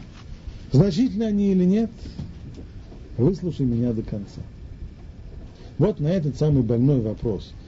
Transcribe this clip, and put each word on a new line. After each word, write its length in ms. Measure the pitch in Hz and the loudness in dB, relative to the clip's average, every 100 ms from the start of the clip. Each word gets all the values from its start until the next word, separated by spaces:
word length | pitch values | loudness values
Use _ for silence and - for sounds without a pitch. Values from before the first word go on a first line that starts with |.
| - - - - - - - | -16 -16 -16 -14 -12 -14 2
Значительны 520 | 131 202 165 247 190 | 6 6 6 2 2
они 280 | 226 202 202 | 0 2 4
или 120 | 190 | 4
нет, 260 | 180 202 226 - - - - - - - - - - - - - | 6 4 2 -4 -12 -10 -12 -12 -14 -14 -14 -16 -16 -16 -12 2
выслушай 480 | 131 190 180 - 131 | 2 2 -4 0 0
меня 260 | 117 120 | 2 0
до 100 | 110 | -2
конца. 380 | 107 107 101 - - - - - - - - - - - - - - - | -4 -6 -8 -12 -14 -14 -16 -14 -14 -14 -16 -16 -14 -14 -14 -16 -16 2
Вот 220 | 175 202 | 2 4
на 80 | 147 | 2
этот 280 | 190 151 - | 2 0 2
самый 260 | 151 143 | 4 4
больной 380 | 113 117 131 143 | 4 4 6 4
вопрос – 520 | 110 104 120 90 - - | 2 -2 -2 -4 -6 -16